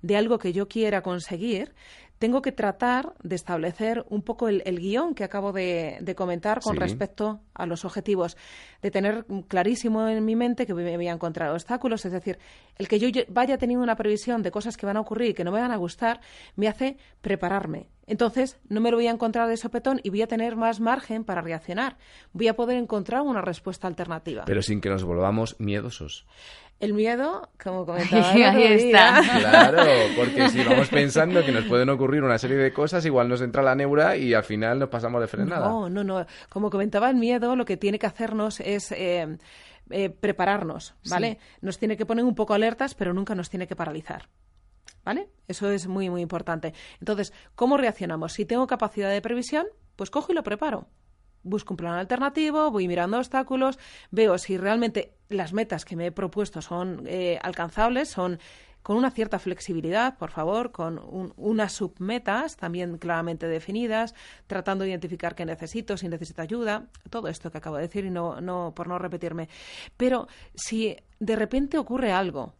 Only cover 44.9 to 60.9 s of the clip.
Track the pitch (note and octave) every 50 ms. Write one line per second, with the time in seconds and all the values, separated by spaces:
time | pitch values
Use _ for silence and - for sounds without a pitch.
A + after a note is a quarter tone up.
44.9 | - - _ F3 G#3 D#4 G4+ - _ _ _ _ F#3 - G3+ G3+ G3+ G3 E3+ F#3
45.9 | F#3 G3 F#3+ F#3 F3 F3 F3 E3 F3+ E3+ E3 - E3+ D#3+ D#3 D#3+ D#3 - - -
46.9 | - - - - G#3+ G3+ G3+ - - - - - _ - A#3+ B3 C#4+ C#4 C4+ A#3
47.9 | G3+ - F#3+ E3+ E3 D#3+ D#3+ E3 - - G#3 - A#3 A#3+ C4 B3+ B3+ A#3+ A3 G#3
48.9 | - - G3+ G3 G3 G#3 G3+ A3+ A#3+ A#3+ A#3+ - - D4+ E4+ G#4 - _ _ _
49.9 | _ - G3 F#3+ - C#4+ D4+ - F4+ E4 - - G#3 G#3 D#4 D#4 B3 - - _
50.9 | _ _ _ _ _ _ _ _ _ _ _ F#3 G3 G#3 G#3 - F#3+ E3 E3+ E3+
51.9 | E3+ F3 F#3 F#3+ B3 B3 C4+ C#4+ C#4 D#4 D#4 D4+ D4 D#4 D#4 D4+ A3+ G#3 F#3 F3+
52.9 | F3 F3 F3 F3+ G#3+ B3 B3+ - - C4 C4 C4 C4 C4 C4 C4+ C4 C4+ - -
53.9 | - - - - - F3+ A3 G#3+ F3+ F3+ - - F#3+ F#3 F#3 G3 G#3+ A#3 A#3+ A3+
54.9 | A3+ G#3 - - _ _ _ _ G#3 G3 F3+ D#3 F3 G#3+ A3+ A3 F#3 D#3 - -
55.9 | F#3 E3 E3+ F3 E3 - F#3+ F3 - G3+ G#3 G3 - E3+ D#3 - F3 F3 F3+ F#3
56.9 | F3 - - - - F#3 F3+ F3 E3+ - - - F3+ - E3+ E3+ - - G#3+ A#3
57.9 | B3 B3+ D4+ D#4 - - F3+ F3+ F3+ E3 - - - - - - - _ _ -
58.9 | G#3 A3+ B3+ C4 - - A3 G#3+ - - - F#3 F3+ - - - F3+ E3 D#3 D#3+
59.9 | F3+ G#3+ A#3+ C4 C4 _ E3+ D#3 - - D#3 E3 G3 A3+ A#3+ A#3+ - - E3+ E3